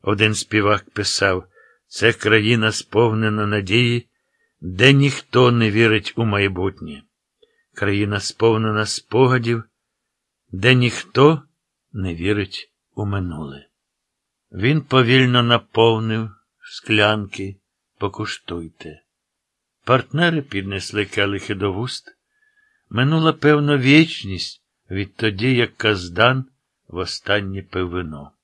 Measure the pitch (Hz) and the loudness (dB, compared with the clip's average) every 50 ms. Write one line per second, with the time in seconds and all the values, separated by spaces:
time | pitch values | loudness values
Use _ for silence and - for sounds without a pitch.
0 | - 95 107 98 110 107 107 101 - _ - 107 101 101 104 98 - _ _ - | -2 -2 0 2 0 0 0 -2 -6 _ -2 0 2 2 0 0 -2 _ _ -8
1 | 101 - - - 101 98 92 90 - _ _ _ _ _ _ _ _ _ - - | -6 -6 -2 -2 0 0 0 -2 -6 _ _ _ _ _ _ _ _ _ -8 0
2 | - - - - - 110 107 110 104 110 120 113 110 110 107 - - _ - 107 | 0 0 0 2 0 2 2 2 4 2 0 2 0 -2 -2 -4 -10 _ 0 2
3 | 120 117 110 110 110 107 107 107 104 104 104 104 101 92 101 120 123 120 120 120 | 2 2 2 0 0 -2 -2 -2 -2 -2 -2 -4 -2 0 0 2 2 2 0 -2
4 | - _ _ _ _ _ _ _ _ _ _ _ - 90 92 90 120 135 139 139 | -6 _ _ _ _ _ _ _ _ _ _ _ -12 -10 -2 2 4 6 6 6
5 | 139 143 135 - - _ - 120 123 123 120 117 113 110 101 110 117 110 110 107 | 4 2 0 -4 -12 _ 2 4 4 4 4 4 2 2 2 2 4 4 2 0
6 | 101 - - - 117 110 101 101 101 101 95 90 95 98 98 - - - - 104 | -2 -4 -4 -2 -2 0 0 0 0 0 -2 -2 -4 -6 -6 -8 -16 -16 -16 -16
7 | _ _ _ _ _ _ _ _ _ _ _ _ _ _ _ - 101 101 101 101 | _ _ _ _ _ _ _ _ _ _ _ _ _ _ _ -6 -4 -2 0 -2
8 | 104 101 104 101 - - - _ 113 113 110 110 110 110 107 107 107 104 - - | -2 -2 -4 -4 -6 -8 -4 _ 2 2 2 2 0 -2 -2 -2 -2 -4 -6 -10
9 | _ _ - 117 131 127 127 127 117 117 120 117 110 _ _ _ _ _ _ _ | _ _ 2 2 4 4 4 0 0 -2 -4 -4 -6 _ _ _ _ _ _ _
10 | _ _ _ _ _ _ _ _ _ _ - 92 98 123 127 123 123 120 - - | _ _ _ _ _ _ _ _ _ _ -10 0 2 4 4 4 2 0 -2 -6
11 | - _ _ - 135 151 165 147 - _ _ _ _ _ _ _ _ _ - 98 | -12 _ _ 4 6 6 4 2 -4 _ _ _ _ _ _ _ _ _ -10 -8
12 | 95 90 85 82 85 98 104 104 98 95 - - - _ _ _ _ _ _ - | -6 -6 -6 -4 -2 -2 -2 -2 -4 -6 -8 -16 -18 _ _ _ _ _ _ -8
13 | 107 101 98 101 92 87 82 76 78 71 - 71 _ _ _ _ _ _ _ _ | -6 -4 -4 -4 -4 -6 -8 -10 -10 -12 -14 -18 _ _ _ _ _ _ _ _
14 | _ _ _ _ _ _ _ _ _ _ - 92 98 123 151 156 139 _ 127 131 | _ _ _ _ _ _ _ _ _ _ -8 -2 0 2 2 0 0 _ 2 4
15 | 123 113 127 131 131 123 123 123 120 120 120 113 - _ _ 113 113 117 113 110 | 4 6 4 4 4 4 2 2 2 2 2 0 0 _ _ 4 4 4 4 2
16 | 110 110 110 110 113 107 95 _ _ _ _ _ - - - - _ - 113 107 | -2 -2 -2 -4 -4 -8 -12 _ _ _ _ _ -20 -20 -20 -16 _ -2 2 2
17 | 104 107 107 107 104 101 - - 98 98 98 _ _ _ _ _ _ _ _ _ | 4 2 2 0 -4 -8 -10 -12 -12 -12 -12 _ _ _ _ _ _ _ _ _
18 | 104 101 - - 107 - - - _ - 87 87 85 80 _ _ - 82 78 78 | -8 -8 -6 -8 -10 -10 -10 -12 _ -12 -12 -12 -12 -14 _ _ -20 -20 -20 -20
19 | _ _ _ _ _ _ _ _ _ _ _ _ _ _ _ _ _ - 123 131 | _ _ _ _ _ _ _ _ _ _ _ _ _ _ _ _ _ 0 0 0
20 | - _ - 151 170 170 165 156 139 _ - 98 95 98 98 98 - - - 104 | 0 _ -2 0 0 0 0 -2 -6 _ -8 -8 -6 -6 -8 -8 -10 -6 -4 -6
21 | 101 92 - - 101 101 101 98 - - 107 95 104 101 92 98 117 131 - - | -6 -4 -2 -2 -2 -2 -2 -6 -6 -8 -6 -4 -4 -4 -4 -4 -8 -8 -10 -12
22 | _ - _ _ _ _ _ _ _ _ _ _ _ _ _ _ _ _ - 110 | _ -20 _ _ _ _ _ _ _ _ _ _ _ _ _ _ _ _ -4 -2
23 | 127 143 160 160 160 160 156 - - 147 151 147 147 143 147 135 123 135 143 156 | 0 2 2 2 2 0 0 2 2 2 2 4 2 0 0 2 4 6 6 6
24 | 160 160 - - - 98 95 90 - - - _ _ _ _ _ _ _ 92 98 | 6 4 0 -10 -10 -10 -8 -8 -10 -12 -12 _ _ _ _ _ _ _ -8 -8
25 | 101 95 _ - 113 110 104 95 110 131 131 120 120 107 _ _ - 110 107 95 | -8 -8 _ -4 -4 -4 -4 -2 0 0 2 2 0 -2 _ _ -2 0 0 -2
26 | 90 87 85 90 110 123 131 131 131 _ _ _ _ _ _ _ _ _ 85 87 | -4 -8 0 2 2 2 2 0 -4 _ _ _ _ _ _ _ _ _ -8 -8
27 | 92 - - - _ - 101 104 98 95 95 98 92 _ - 92 92 87 85 90 | -8 -8 -10 -12 _ -2 -2 -2 -2 -6 -8 -10 -12 _ -6 -6 -4 -4 -4 -6
28 | 90 78 76 71 73 - _ _ | -8 -8 -12 -14 -16 -20 _ _